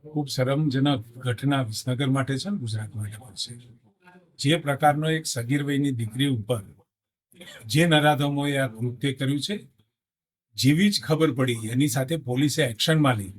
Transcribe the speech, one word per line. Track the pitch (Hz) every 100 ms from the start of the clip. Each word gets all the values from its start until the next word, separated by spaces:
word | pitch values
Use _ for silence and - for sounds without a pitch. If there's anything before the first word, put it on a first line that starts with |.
| 151
ખૂબ | 151 135
શરમજનક | - 127 139 156 131 143 135 - -
ઘટના | 127 117 139 139
વિસનગર | 120 107 - 123 139
માટે | 135 135 135
છે | 185
અને | 202
ગુજરાત | 117 107 107 107
માટે | 104 -
પણ | -
છે. | - - 120 - - _ _ - - _ _
જે | 139 165
પ્રકારનો | 143 139 147 147 156
એક | 160 156
સગીર | 123 117 143
વયની | 143 139 139
દીકરી | 123 113 113 143
ઉપર | 123 101 117 101 - _ _ _ _ _ _ - - 110
જે | 135 170
નરાધમોએ | 151 151 143 143 143 143 139
આ | 135
કૃત્ય | 110 120 120 143
કર્યું | 135 135 143
છે, | 131 208 - _ _ _ _ _ _ _ _ 110
જેવી | 127 151 202
જ | 202
ખબર | - 156 156
પડી | 127 127 117 110
એની | 120 147
સાથે | 127 131 160
પોલીસે | 123 123 147 143
એક્શનમાં | 139 110 - 160 143 117
લઈ | 95